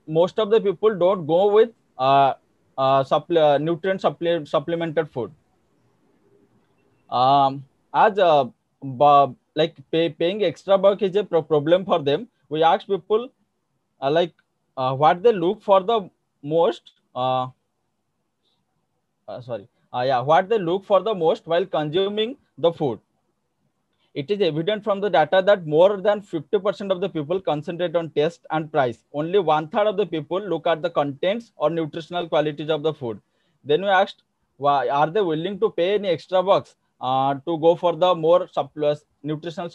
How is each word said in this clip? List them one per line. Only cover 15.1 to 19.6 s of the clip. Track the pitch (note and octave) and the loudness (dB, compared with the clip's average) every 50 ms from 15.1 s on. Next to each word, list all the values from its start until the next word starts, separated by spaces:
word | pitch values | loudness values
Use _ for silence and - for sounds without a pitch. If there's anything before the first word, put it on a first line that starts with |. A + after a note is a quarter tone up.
| F3+ F3 F3+ | 2 4 2
they | A#3+ | 2
look | A#3 F#3+ D#3+ F3 G#3+ G#3+ - - | 2 2 0 -2 -2 -2 0 4
for | G3 F#3+ F#3 F#3 | 4 4 4 2
the | A#3 A3+ F#3+ D#3 _ _ _ _ _ _ - C#3+ D#3 | -2 -2 -4 -6 _ _ _ _ _ _ -8 -4 0
most, | F#3 A#3 - F4 - _ - _ _ _ _ - | 0 2 0 0 -4 _ -20 _ _ _ _ -8
uh, | B2+ B2+ B2+ B2+ B2+ B2+ B2+ C3 _ _ _ _ _ _ _ _ _ _ _ _ _ _ _ _ _ _ _ _ _ _ _ _ _ _ _ _ _ _ _ _ _ _ - | -4 -4 -2 -2 -2 -4 -6 -10 _ _ _ _ _ _ _ _ _ _ _ _ _ _ _ _ _ _ _ _ _ _ _ _ _ _ _ _ _ _ _ _ _ _ -16
uh, | G2+ - A#2 B2 | -16 -16 -12 -12
sorry, | A#2+ G#2+ | -12 -12